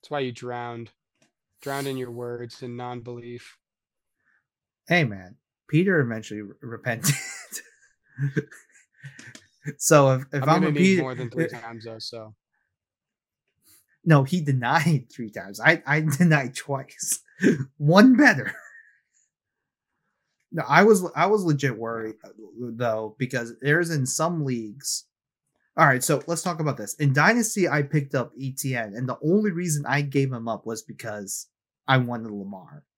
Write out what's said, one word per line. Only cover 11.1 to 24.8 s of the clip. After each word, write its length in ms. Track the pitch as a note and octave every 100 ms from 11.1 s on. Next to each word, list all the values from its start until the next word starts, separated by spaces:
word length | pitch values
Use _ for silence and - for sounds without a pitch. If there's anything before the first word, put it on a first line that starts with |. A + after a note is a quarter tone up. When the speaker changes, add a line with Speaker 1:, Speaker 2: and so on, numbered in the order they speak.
| B2
Speaker 1:
than 120 | A#2+
three 180 | C#3 E3
Speaker 2:
uh, 20 | D3+
Speaker 1:
times 240 | A#2 A#2 A2
though. 120 | A2+
So 360 | - A#2 A2 G#2 _ _ _ _ _ _ _ _ _ _ _ _ _ _ _ _
Speaker 2:
No, 180 | - D3+
he 180 | C3+ F3+
denied 680 | D3 C3 A#2+ D#3 D#3 D3+ -
three 180 | - A2+
times. 280 | G#2+ F#2+ G2+
I, 220 | B2 E3 -
I 140 | D3+
<laughs> 180 | D#3 C3+
denied 360 | F3 D3+ B2+
twice. 640 | - - C3+ C3+ - - - _ _ F#3 D3 - _
One 400 | D3 F#3 B3+ A#3+
better. 380 | C#4 D#3+ A2+ - - - _ _ _ _ _ _ _ _ _ _ _ _ _ _ _ _ _
No, 100 | E3 C3+
I 160 | D3
was, 200 | G#3 G#3 F3+ -
I 100 | F3+
was 160 | G#3+
legit 320 | F3+ C#3+ C#3 A2
worried, 380 | A2+ A2+ A2 G#2+
uh, 40 | G#2 G2+ G#2+ A2
though, 560 | A#2+ A2+ A#2+ A2 A2 -
because 360 | C3 B2+ A#2 A2+
there's 300 | C#3 D#3 E3+
in 160 | D#3 B2+
some 380 | - E3 E3+
leagues. 600 | C#3 A#2+ A2 A#2+